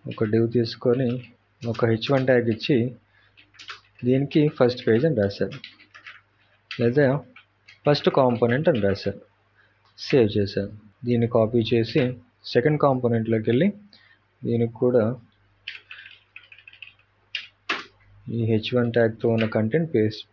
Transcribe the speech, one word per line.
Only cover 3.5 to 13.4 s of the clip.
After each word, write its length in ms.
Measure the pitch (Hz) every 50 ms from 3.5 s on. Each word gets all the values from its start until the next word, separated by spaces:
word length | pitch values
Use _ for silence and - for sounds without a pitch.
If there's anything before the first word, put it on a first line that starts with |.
| _ - - - - - _ _ _ _ 123
దీనికి 340 | 123 127 135 143 139 - 165 147 151 -
first 240 | - 127 120 - - -
page 180 | 117 110 113 147
అని 100 | 165 147 110
రాశాను, 360 | 101 98 101 - 101 95 - - - - - _ - _ _ - _ - - - _ _ _ _ _ _ _ _ _ _ - -
లేదా 240 | 120 117 123 151 143 127 135 147 - - _ - _ _ _ _ _ - - _ _
first 240 | 151 147 - - 185 -
component 520 | 143 135 123 120 110 120 117 120 139 160 180
అని 100 | 151 110 101
రాశాను, 340 | 98 95 - - 101 - - - _ _ _ _ _ _ _ _ _ _ _ _ _ _ - -
save 220 | - - 135 113 104 104
చేశాను. 360 | 107 101 98 - 101 98 104 110 - _ - _ _ 123
దీన్ని 200 | 120 120 117 117 113 120
copy 260 | 117 113 110 123 120 110 -
చేసి 320 | 123 117 110 - - 117 123 127 127 - _ _ _ _ _ - -
second 260 | 123 120 151 151 143 151
కాంపోనెంట్లోకి 600 | 143 131 127 123 117 117 113 113 113 113 110